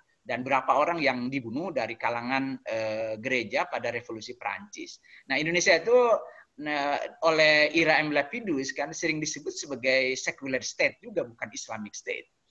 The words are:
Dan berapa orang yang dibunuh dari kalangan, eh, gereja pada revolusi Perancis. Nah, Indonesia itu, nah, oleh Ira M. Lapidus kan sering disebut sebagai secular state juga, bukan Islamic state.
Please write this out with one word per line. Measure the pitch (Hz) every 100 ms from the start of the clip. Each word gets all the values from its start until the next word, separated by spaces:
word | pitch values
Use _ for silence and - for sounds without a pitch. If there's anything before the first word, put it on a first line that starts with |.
| _ _
Dan | - 120 131
berapa | 135 139 131
orang | 151 170
yang | 135 123 123
dibunuh | 139 113 127 185
dari | 135 113 117
kalangan, | 117 117 123 135 135 131
eh, | - 110 110 107 110 107
gereja | 127 127 104 131 -
pada | 120 117
revolusi | 117 117 113 107 -
Perancis. | 101 98 - - - - _ - -
Nah, | 135
Indonesia | 160 175 196
itu, | 165 165 247 240 208 - - - -
nah, | 151 147 143 139 - - 165
oleh | 156 156 151 151
Ira | 160 156 151
M. | 151
Lapidus | 147 143 233 208 135 135 -
kan | 151
sering | 156 165 156
disebut | 147 139 -
sebagai | - 147 127 131 131 131
secular | 131 - - 139 131
state | - - 147 -
juga, | 233 180 120
bukan | 113 110
Islamic | 131 - 110 104 -
state. | - - - _ _